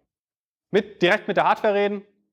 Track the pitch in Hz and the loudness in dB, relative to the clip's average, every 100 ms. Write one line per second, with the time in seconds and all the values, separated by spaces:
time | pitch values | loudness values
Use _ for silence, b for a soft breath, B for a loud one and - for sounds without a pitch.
0 | _ _ _ _ _ _ _ 196 202 - | _ _ _ _ _ _ _ -2 -2 -2
1 | 175 208 - 180 165 208 220 202 202 202 | 0 0 -2 0 0 0 0 0 0 -4
2 | - _ _ | -12 _ _